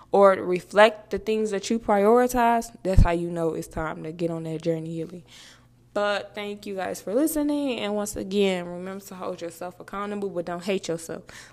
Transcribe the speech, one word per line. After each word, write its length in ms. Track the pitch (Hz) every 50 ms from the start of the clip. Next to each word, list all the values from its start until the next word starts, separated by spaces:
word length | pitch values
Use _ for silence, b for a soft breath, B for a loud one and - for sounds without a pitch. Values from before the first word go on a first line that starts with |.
| B B
or 200 | - 196 196 196 190
reflect 800 | - 190 180 180 175 - - - 208 214 226 220 - - -
the 80 | 196 190
things 320 | - 220 220 220 214 208
that 180 | 196 190 196 -
you 100 | 233 226
prioritize, 960 | - - 208 202 202 214 233 247 247 247 254 247 233 233 233 233 233 - - - -
that's 180 | 180 190 180 -
how 80 | 175
you 180 | 170 175 170 170
know 240 | 175 170 165 160 160
it's 140 | 165 160
time 360 | - - 165 160 156 175 175 160
to 80 | 156
get 180 | 170 170 170 165
on 140 | 165 165 160
that 180 | 160 160 160
journey 340 | 165 170 165 160 160 165 165
healing. 280 | 165 160 170 180 175 - B B B B B B B B B _ _ _ _ -
But 380 | 202 208 202 202 190 - - -
thank 320 | 214 208 208 208 208 -
you 80 | 208 196
guys 260 | 185 180 196 185 -
for 140 | - 185 208
listening. 640 | 269 320 302 311 302 294 294 294 285 285 269 233 -
And 160 | 208 202 208
once 200 | 208 208 208 -
again, 520 | - 202 190 196 202 196 190 185 180 175
remember 360 | 175 175 175 185 190 190 196 -
to 100 | - 190
hold 260 | 185 196 190 180 170
yourself 380 | 170 170 - - 180 180 - -
accountable, 500 | 165 - 202 196 202 208 208 202 196 190
but 160 | 170 175 170
don't 180 | 180 170 175 175
hate 240 | 208 190 190 -
yourself. 360 | - 165 165 - - 165 175 - B B B B B